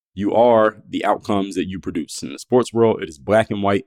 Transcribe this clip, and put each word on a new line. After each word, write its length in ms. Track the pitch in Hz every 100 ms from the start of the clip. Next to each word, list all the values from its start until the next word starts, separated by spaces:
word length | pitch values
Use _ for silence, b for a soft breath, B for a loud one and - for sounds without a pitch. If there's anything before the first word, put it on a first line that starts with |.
| _
you 200 | 92 101
are 500 | 107 120 113 110 104 -
the 160 | 92 104
outcomes 500 | 98 - 104 98 92
that 120 | 90
you 120 | 95
produce. 420 | 92 85 73 -
In 120 | 76
the 60 | 67
sports 340 | - 123 113
world, 280 | 113 113 -
it 80 | 90
is 80 | 78
black 320 | 67 110 110
and 140 | 104
white, 220 | 101 101